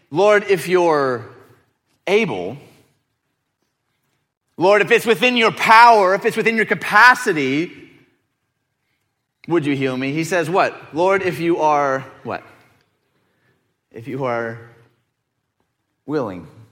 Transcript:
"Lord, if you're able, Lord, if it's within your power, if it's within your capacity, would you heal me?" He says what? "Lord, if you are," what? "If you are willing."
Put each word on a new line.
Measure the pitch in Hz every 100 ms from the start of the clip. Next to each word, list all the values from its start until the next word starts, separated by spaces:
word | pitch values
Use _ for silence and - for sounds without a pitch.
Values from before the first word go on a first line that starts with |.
| _
"Lord, | 147 202 208
if | 202 190 160
you're | 180 175 151 135 120 110 - - _ _ _ _ _ -
able, | 202 214 101 90 139 - _ _ _ _ _ _ _ _ _ _ _ _ _ _ _ _ _ _ -
Lord, | 175 208
if | 190
it's | 226 226
within | 202 247 247
your | 220
power, | 156 - 226 240 220 185
if | 196 226
it's | 226
within | 214 226
your | 208
capacity, | 190 - 208 240 247 233 160 135 139 175 - - _ _ _ _ _ _ _ _ _ _ _ _ _ _ _ -
would | 170 143
you |
heal | 135 135 127
me?" | 135
He | 151 160
says | 180 156
what? | 185 135 - -
"Lord, | 143 180 196
if | 185 151
you | 170 170
are," | 156 147 143 135 127 -
what? | 120 98 - - _ _ _ _ _ _ _ _ _ _ _ _ _
"If | - 117
you | 123 131
are | 117 117 117 - _ _ _ _ _ _ _ _ _ _ _ _ _ -
willing." | 147 113 90 80 85 -